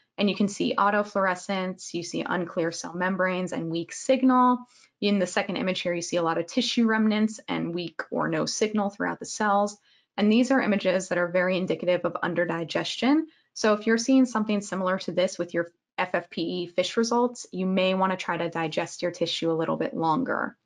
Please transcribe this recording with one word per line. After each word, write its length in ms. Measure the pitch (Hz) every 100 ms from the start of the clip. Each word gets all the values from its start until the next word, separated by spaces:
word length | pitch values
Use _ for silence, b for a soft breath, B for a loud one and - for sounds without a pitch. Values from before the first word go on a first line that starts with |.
| b -
and 100 | 202
you 80 | 185
can 120 | 202
see 260 | - 170 -
autofluorescence, 1160 | 202 208 208 202 190 180 - 196 185 180 -
you 80 | 175
see 200 | 165 165 160
unclear 460 | 180 170 - 165
cell 200 | 170 170
membranes 600 | 170 185 190 185 185 180
and 180 | - 165
weak 200 | 165 170
signal. 680 | - - 262 262 254 254 247 240 b b -
In 180 | 202 202
the 80 | 185
second 300 | - 196 170
image 240 | 185 180
here, 140 | 180
you 80 | 175
see 160 | 170 175
a 40 |
lot 140 | 165 165
of 100 | 165
tissue 400 | - 240 - 226
remnants 540 | 220 214 208 214 220 -
and 260 | 170 165
weak 280 | 170 165 - -
or 180 | 170 160
no 160 | 160
signal 460 | 156 - 214 214 202
throughout 280 | 202 180 170
the 80 | -
cells. 520 | - 214 202 208 - b b b -
And 120 | 208
these 200 | 226 254
are 100 | 269
images 480 | 196 202 185 185 185
that 100 | 175
are 100 | 175
very 280 | 175 180 185
indicative 460 | 180 160 170 175
of 140 | 175 165
underdigestion. 1000 | - 170 170 165 160 170 170 - 240 302 320 B B
So 180 | - 220
if 140 | 214 220
you're 120 | 226
seeing 280 | 233 262 254
something 340 | 226 214 208
similar 380 | 202 185 185 190
to 120 | -
this 260 | 175 180 -
with 160 | 170
your 180 | 170 170 _ _ -
F 140 | 208
F 140 | 180 -
P 140 | -
E 240 | 165 180 170
fish 320 | - 180 -
results, 480 | 226 240 247 247 -
you 140 | 185
may 300 | 185 190 185
wanna 220 | 190 190 185
try 180 | - 170
to 140 | 170
digest 500 | 170 160 160 165 -
your 100 | 175
tissue 400 | 175 165 - 165
a 60 | 160
little 200 | 160 160
bit 200 | 165 -
longer. 600 | 165 156 - 110 - -